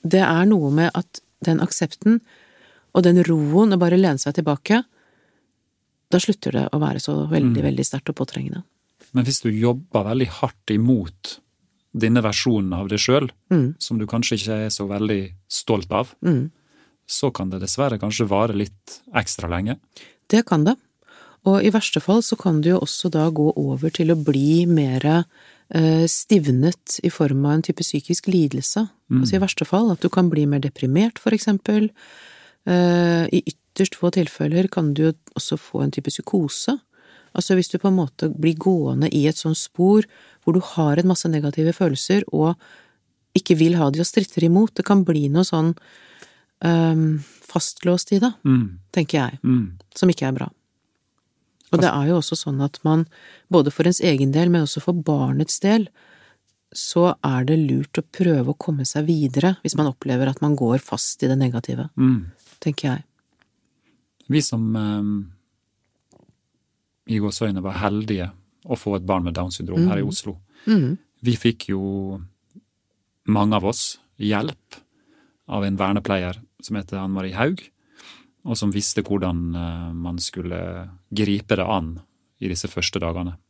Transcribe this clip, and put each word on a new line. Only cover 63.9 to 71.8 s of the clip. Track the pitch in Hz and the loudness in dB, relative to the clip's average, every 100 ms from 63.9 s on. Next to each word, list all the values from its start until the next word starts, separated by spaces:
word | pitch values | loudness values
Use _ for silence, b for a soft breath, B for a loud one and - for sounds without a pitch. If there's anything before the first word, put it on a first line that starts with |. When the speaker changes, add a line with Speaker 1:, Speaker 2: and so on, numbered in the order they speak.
| _ _ _ - | _ _ _ -2
Speaker 2:
Vi | 147 | 0
som, | 147 113 113 110 | 0 -2 -2 -2
ehm, | 104 104 104 104 92 92 _ _ _ _ _ _ _ _ _ _ _ _ _ _ _ _ - | -2 -2 -2 -4 -8 -20 _ _ _ _ _ _ _ _ _ _ _ _ _ _ _ _ -6
i | 110 | -4
gåseøyne | 101 - 113 95 | -2 -2 -4 -4
var | 95 90 | -6 -4
heldige | 101 104 107 98 92 - _ _ | -2 -2 -4 -6 -6 -12 _ _
å | - 123 | -10 -8
få | - 98 | -4 -6
et | 90 | -2
barn | 95 87 | -2 -2
med | 87 | -6
Downs | 90 - | -8 -8
syndrom | 85 87 165 | -6 0 0
her | 101 | 0
i | |
Speaker 1:
Mm. | - | -4
Speaker 2:
Oslo. | - 107 98 _ b - | -6 -10 -14 _ b 0
Speaker 1:
Mm. | 214 131 185 _ _ | 2 2 -4 _ _
Speaker 2:
Vi | 120 113 | -2 0
fikk | 120 117 - | 0 -2 -6
jo, | 98 | -6